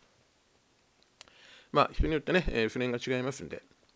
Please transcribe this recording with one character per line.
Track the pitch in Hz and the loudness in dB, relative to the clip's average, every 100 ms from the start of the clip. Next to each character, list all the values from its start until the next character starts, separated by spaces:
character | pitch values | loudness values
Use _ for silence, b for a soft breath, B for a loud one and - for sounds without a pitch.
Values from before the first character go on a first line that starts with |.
| _ _ _ _ _ _ _ _ _ _ _ - B B B B B | _ _ _ _ _ _ _ _ _ _ _ -20 B B B B B
ま | 147 | 2
あ、 | - | 4
人 | - 151 | 2 2
に | |
よ | 156 | 0
っ | |
て | - | 0
ね、 | 175 - | 0 2
え | 120 110 | 0 0
ー、 | |
そ | 127 | 0
の | |
辺 | 127 120 127 | -2 -2 -2
が | 127 | -2
違 | |
い | |
ま | 127 | -2
す | 131 | -6
ん | - | -10
で。 | - - _ _ | -12 -14 _ _